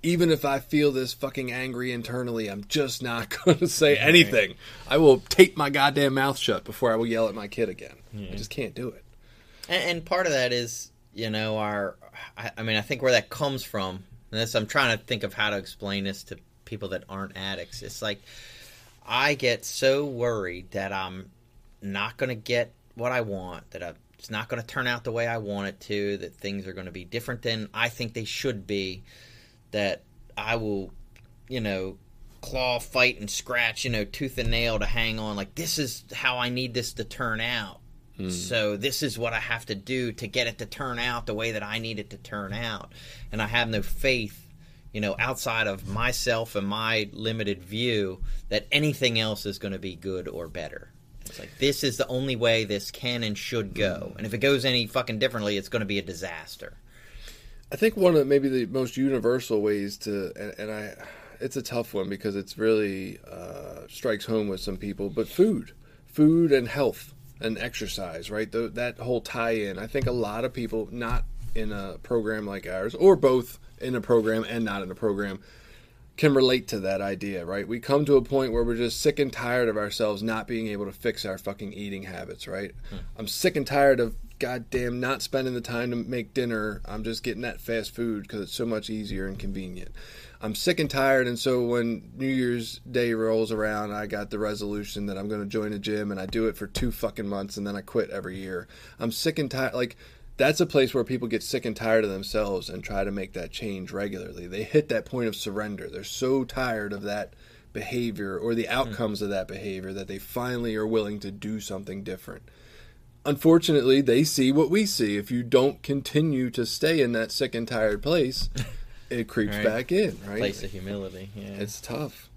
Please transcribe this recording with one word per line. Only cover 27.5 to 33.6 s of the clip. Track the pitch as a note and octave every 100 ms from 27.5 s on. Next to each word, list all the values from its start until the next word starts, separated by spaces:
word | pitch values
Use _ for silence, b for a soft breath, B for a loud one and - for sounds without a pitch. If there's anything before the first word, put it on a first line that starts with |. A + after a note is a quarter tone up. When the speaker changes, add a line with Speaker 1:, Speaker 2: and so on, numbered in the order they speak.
| A2+ G#2+
Speaker 2:
I | A2 A#2
think | A#2 A#2
they | A#2 G#2+
should | - C#3 A2 F#2
be, | G2+ F#2+ F#2 B B B B B B _
that | G#2 G2 E2+ - - - -
I | G#2+ A#2
will, | G#2+ G2+ F#2 - - - - - -
you | B2+
know, | G#2 F#2+ F#2+ F#2+ - - - -
claw, | - C3 B2+ A#2+
fight, | - C3 B2+ B2
and | G#2
scratch, | - - A#2+